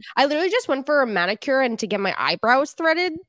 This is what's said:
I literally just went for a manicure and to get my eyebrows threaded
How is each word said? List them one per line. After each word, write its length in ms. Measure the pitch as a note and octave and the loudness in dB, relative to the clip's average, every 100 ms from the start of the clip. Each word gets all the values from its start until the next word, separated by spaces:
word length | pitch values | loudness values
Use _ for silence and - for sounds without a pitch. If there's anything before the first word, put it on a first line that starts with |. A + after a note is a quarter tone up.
| - - | -6 2
I 100 | C#4 | 2
literally 220 | D4+ F4+ | 2 0
just 180 | A#4 - | 0 -2
went 180 | C4+ C4+ | -4 0
for 160 | D4 | 0
a 60 | B3 | 2
manicure 520 | G3 F3 A3 - C4 | 0 -2 -2 0 2
and 160 | B3+ A3+ | 0 -2
to 80 | G#3 | -4
get 100 | G3+ | -2
my 160 | G3 - | -2 -2
eyebrows 540 | C3 F3 A3 C4 D4 | -2 -2 2 2 2
threaded 400 | - E4 D#4+ F4+ D#4+ | -2 0 0 -2 -4